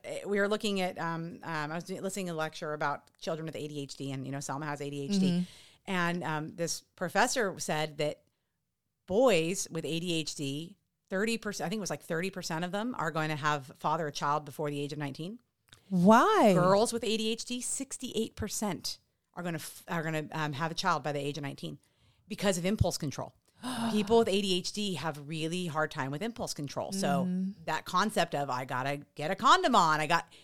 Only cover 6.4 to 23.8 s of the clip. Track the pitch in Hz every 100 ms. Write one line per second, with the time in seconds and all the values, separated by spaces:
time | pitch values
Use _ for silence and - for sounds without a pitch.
6.4 | 151 - 165 - - _ 127 196 247 269
7.4 | 202 156 - 156 156 147 151 - _ _
8.4 | _ _ _ _ _ _ - 190 262 175
9.4 | 160 190 - 165 151 165 175 165 147 -
10.4 | 139 143 165 - _ _ _ 190 226 226
11.4 | 214 - 160 220 170 147 - 165 190 185
12.4 | 170 165 180 202 233 - 160 160 156 151
13.4 | 151 147 135 - 170 160 151 - 147 151
14.4 | 147 139 151 143 143 151 143 139 165 233
15.4 | _ _ _ - _ 190 180 226 349 427
16.4 | 247 180 180 196 240 226 226 220 220 226
17.4 | - 247 - - 262 - 247 - 226 -
18.4 | 220 - 208 131 - - _ _ _ -
19.4 | 175 165 - - - 170 160 156 151 156
20.4 | 151 139 165 165 190 156 143 143 143 147
21.4 | 139 139 165 143 _ _ _ _ _ -
22.4 | 202 175 175 214 180 - 147 - 131 -
23.4 | _ _ 247 247